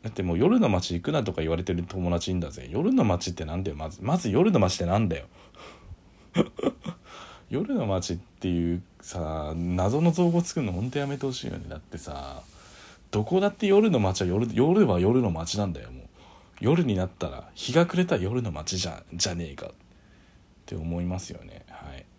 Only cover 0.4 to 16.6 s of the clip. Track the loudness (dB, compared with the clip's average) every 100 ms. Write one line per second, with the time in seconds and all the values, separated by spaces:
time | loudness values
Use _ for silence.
0.4 | 4 6 4 2 0 -4 -2 -2 -2 -2
1.4 | -2 -2 0 -4 -4 -4 0 0 0 -2
2.4 | -4 -8 -6 -2 2 4 4 2 -2 -6
3.4 | -6 -4 -4 -6 -10 -6 0 0 2 4
4.4 | 4 4 2 2 0 2 2 -2 -8 -20
5.4 | -20 -20 -20 -20 -20 -20 -20 -20 -4 0
6.4 | 0 0 -4 -2 -12 -12 -18 -20 -20 -20
7.4 | -4 -4 0 0 0 -2 -2 -6 -8 -6
8.4 | -2 0 2 -2 -6 -20 -14 -8 -6 -4
9.4 | -4 -4 -2 0 2 4 2 4 2 2
10.4 | -2 -4 -2 -2 -4 -4 -4 -4 -4 -4
11.4 | -8 -8 -10 -14 -12 -14 -12 -12 -12 -14
12.4 | -18 -20 -20 -20 -20 -20 -4 -2 2 2
13.4 | 2 2 6 6 8 4 2 2 2 2
14.4 | 0 2 4 6 6 6 4 4 2 -2
15.4 | -4 -2 -2 -4 -10 -16 -18 -20 -20 -20
16.4 | -20 -4